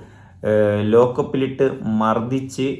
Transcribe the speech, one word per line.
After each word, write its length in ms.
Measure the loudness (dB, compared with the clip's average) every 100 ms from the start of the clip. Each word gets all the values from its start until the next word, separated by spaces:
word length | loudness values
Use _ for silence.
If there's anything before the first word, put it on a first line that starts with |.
| -14 -20 -20 -6 0
ഏഹ്, 460 | 2 2 2 4
ലോക്കപ്പിലിട്ട് 800 | 4 4 0 -4 -2 -2 0 -2 -2
മർദ്ദിച്ച് 920 | -4 0 0 0 -2 -4 -6 -6 -6